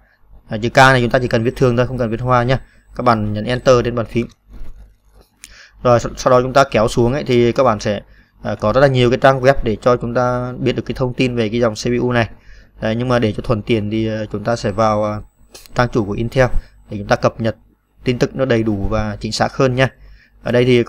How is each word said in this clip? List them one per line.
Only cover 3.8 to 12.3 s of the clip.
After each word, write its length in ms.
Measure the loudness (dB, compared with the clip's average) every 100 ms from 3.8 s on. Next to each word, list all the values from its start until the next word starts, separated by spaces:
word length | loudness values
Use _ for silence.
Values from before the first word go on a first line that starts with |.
trên 120 | 2 -4
bàn 100 | -4
phím. 220 | -4 -4 _ _ -12 -12 -12 -18 _ _ _ _ _ -20 -20 -20 _
Rồi 160 | 2 2
sau, 120 | 0 -4
sau 140 | 2
đó 100 | 2
chúng 120 | 2
ta 100 | 2 2
kéo 160 | 2 0
xuống 260 | 2 0
ấy, 100 | 0
thì 280 | 0 2 2
các 120 | 2
bạn 160 | 2 0
sẽ, 220 | -2 -6 -8 -20 _ _
à, 140 | -10 -4
có 180 | 0
rất 80 | 2
là 60 | 2
nhiều 220 | 2 2
cái 100 | 4
trang 200 | 2 4
web 120 | 2 2
để 140 | 0 -2
cho 160 | 0 0
chúng 160 | 0
ta 400 | -2 -2 -2 -6 -4
biết 140 | -4
được 100 | -2 -4
cái 100 | -4
thông 180 | -4
tin 220 | -2 -2 0
về 140 | -2
cái 100 | 0
dòng 140 | 0
C 100 | -2
P 180 | -4 -2
U 100 | 0
này. 180 | 0 -2